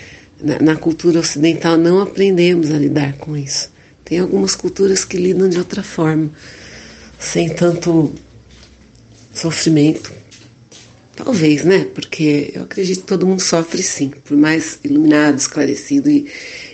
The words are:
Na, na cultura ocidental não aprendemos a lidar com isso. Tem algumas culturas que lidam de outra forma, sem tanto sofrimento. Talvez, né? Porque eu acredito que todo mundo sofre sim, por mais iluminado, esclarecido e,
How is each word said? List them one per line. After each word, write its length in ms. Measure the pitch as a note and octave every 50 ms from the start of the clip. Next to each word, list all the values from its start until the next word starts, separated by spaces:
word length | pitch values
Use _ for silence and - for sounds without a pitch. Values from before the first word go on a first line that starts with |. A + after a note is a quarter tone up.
| - - - - - _ _ -
Na, 180 | - D3 C#3+ -
na 160 | - D#3 D#3
cultura 440 | D3+ - F3 D#3 D#3+ - E3+ E3 E3+
ocidental 580 | D#3+ E3 - D3 D3+ E3 E3 - - E3+ E3 E3
não 220 | E3 E3+ F3+ F#3+
aprendemos 720 | G3+ F#3+ - - G3 G3 F#3+ F3 F3 F3 F3+ E3+ D#3+ C#3+
a 60 | D#3 D3+
lidar 360 | C#3+ C#3+ C3+ D3+ C#3+ C#3 C#3 C#3
com 200 | - D#3 D3+ D3
isso. 320 | C#3 C#3 - - - - _ _ - _ _ _ -
Tem 160 | - - E3+
algumas 360 | F#3 E3 D#3+ G3 G3 F#3+ -
culturas 500 | - - F3+ F3+ - G3 G3 F#3+ F#3+ -
que 120 | - - F3+
lidam 300 | F3+ F#3 F#3+ E3+ F#3+ F#3+
de 100 | F3 F3
outra 260 | F3+ F3 - - G3
forma, 480 | - - - E3+ D#3 D#3+ D#3 D#3+ D3+ D3+ - - - - - - - - - - - - - - - - -
sem 300 | - - - F3 E3+ D#3+
tanto 640 | D#3+ - F3 F3 E3 E3+ - F3 E3 E3 D#3 C3+ - - - - - - - - - - - - _ - - _ _ - - - - - - - -
sofrimento. 800 | - - E3 D3+ - - F3 D#3+ D3+ D3 D3+ D#3 - - - - - - _ - - - - _ _ _ _ - - - - - - _ _ _
Talvez, 480 | - - - C4 F#3+ D#3+ D#3 D3+ C#3 C3+
né? 240 | E3 G3 F3+ D3+ - -
Porque 580 | - - - - - D#3+ D3+ D3 D3 C#3 - -
eu 100 | - -
acredito 380 | - - - F#3+ F3+ F#3 F#3
que 60 | - -
todo 180 | G3+ F3+ F3
mundo 160 | F#3 F#3+ F#3+
sofre 400 | F#3 - - E3+ E3 E3 - -
sim, 280 | F#3 - - - C#3+ C3+
por 280 | C3+ - - - D3+ D3
mais 420 | D3+ D#3 D#3+ D#3+ - - - - -
iluminado, 540 | C#3+ C#3 D3 D#3 D#3 D3 D3+ D3+ D3+ C#3+ C3
esclarecido 720 | - - - D#3 C#3+ C3+ B2+ - - - C#3+ C#3 C3+ D3
e, 220 | D3+ C#3+ C#3+ - - - - - - - - -